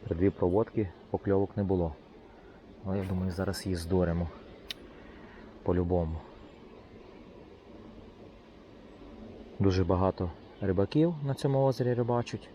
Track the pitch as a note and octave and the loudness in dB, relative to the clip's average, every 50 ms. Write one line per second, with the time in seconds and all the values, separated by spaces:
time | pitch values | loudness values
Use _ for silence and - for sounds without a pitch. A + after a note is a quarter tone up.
0 | - - F2 E2 F2+ G2 F2 - G2+ F2+ E2+ G#2 A2+ - - A2+ G#2+ F2+ - - | -2 -2 0 4 4 4 4 4 2 4 4 4 2 2 0 -2 -2 -2 -4 -14
1 | - - - - - G#2 G2 F#2+ G2+ F#2+ - - G2+ F#2 F#2+ F2+ E2+ E2 D#2 - | -8 -4 -4 -2 2 4 4 4 4 2 0 -2 2 2 4 2 2 0 -2 -8
2 | - - - - - - - - - - - - - - - - - F#2+ F#2+ G2+ | -16 -20 -20 -20 -20 -20 -20 -20 -20 -20 -20 -20 -20 -20 -20 -10 -4 -2 -2 -2
3 | F#2+ F#2+ F#2+ F#2 F#2 F#2+ F2 F#2 F#2+ F#2 F#2+ - - G2 F#2 E2+ E2 E2+ F#2+ F#2 | 0 -2 -2 0 0 -2 0 0 -2 -2 -2 -2 -2 -2 -2 0 0 2 4 6
4 | F2+ E2+ E2+ E2+ F2 E2 - - - - - - - - - - - - - - | 6 6 4 2 0 -2 -4 -12 -16 -16 -18 -18 -14 -14 -14 -14 -14 -18 -18 -18
5 | - - - - - - - - - - - - - - F2+ F2+ F2+ F2 F2+ F2 | -18 -18 -18 -18 -18 -18 -18 -18 -18 -18 -18 -6 0 2 2 2 4 4 4 2
6 | E2+ D#2+ D#2+ D#2+ - - - - - - - - - - - - - - - - | 2 0 -2 -6 -8 -12 -18 -18 -20 -20 -20 -20 -20 -20 -20 -20 -20 -20 -20 -20
7 | - - - - - - - - - - - - - - - - - - - - | -20 -20 -20 -20 -20 -18 -20 -20 -20 -20 -20 -20 -20 -20 -20 -20 -18 -18 -18 -18
8 | - - - - - - - - - - - - - - - - - - - - | -18 -18 -20 -20 -20 -20 -20 -20 -20 -20 -20 -20 -20 -20 -20 -20 -20 -20 -20 -18
9 | - - - - - - - - - - - - F#2+ G2 F#2 F#2+ F#2 E2+ F#2 F2+ | -18 -18 -16 -16 -16 -16 -16 -16 -16 -18 -6 0 2 2 4 4 4 4 4 4
10 | F#2+ F#2+ F2+ - F#2 F2 - - - - - - G#2 F#2+ F#2 F2+ G2 - - D3 | 4 2 2 0 -4 -4 -4 -10 -18 -20 -10 -4 0 0 2 2 2 2 4 4
11 | D#3+ E3+ E3+ D3+ C#3 C#3 C3+ - - C#3+ C#3 C3+ C3+ C3+ C3 - B2+ B2 B2 A#2 | 4 4 2 0 -2 -4 -4 0 0 2 4 4 4 4 4 2 2 0 2 2
12 | B2 A#2 A#2+ A#2+ A#2 - - B2+ - - - | 2 2 2 0 0 -2 -6 -10 -10 -12 -20